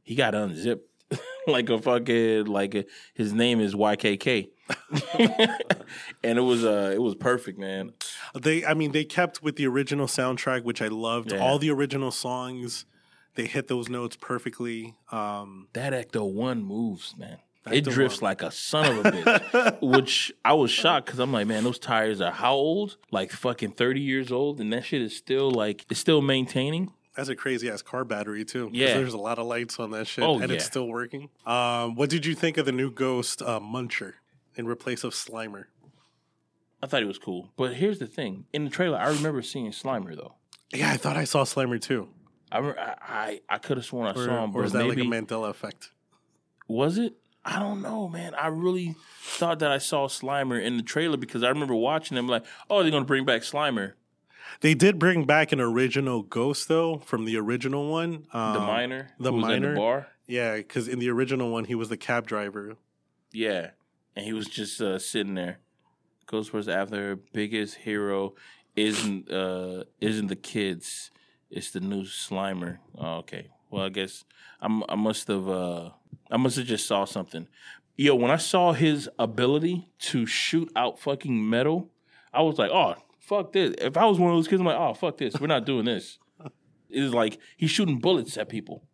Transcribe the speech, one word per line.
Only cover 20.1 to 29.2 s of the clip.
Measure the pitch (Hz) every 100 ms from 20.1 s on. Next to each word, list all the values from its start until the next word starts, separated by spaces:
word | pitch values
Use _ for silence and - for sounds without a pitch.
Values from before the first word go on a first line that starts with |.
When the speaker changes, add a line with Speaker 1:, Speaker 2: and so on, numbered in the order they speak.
| - - - 117
Speaker 1:
I |
was | 156 120
shocked | - 160 151 -
'cause | 127
I'm | 127
like, | 120 104
"Man, | 107
those | 123 117
tires | - 113 110 101
are | 87
how | 85 120 139
old? | 151 185 208 - -
Like, | 101 95
fucking | - 127 120 104
thirty | - 123 135
years | 139 135 127
old, | 123 143 143
and | 107
that | 120 -
shit | 143
is | 113 -
still, | - 135 135
like, | 120 104 101 -
it's | -
still | - 151
maintaining." | 139 131 127 135 135 165 190 - _ -
Speaker 2:
That's | 135
a | 127
crazy-ass | 135 123 120 104
car | - 127 123
battery, | 107 104 107
too, | 107 127 113
'cause | 120
Speaker 1:
Yeah. | 131 131
Speaker 2:
there's | 127
a |
lot | 110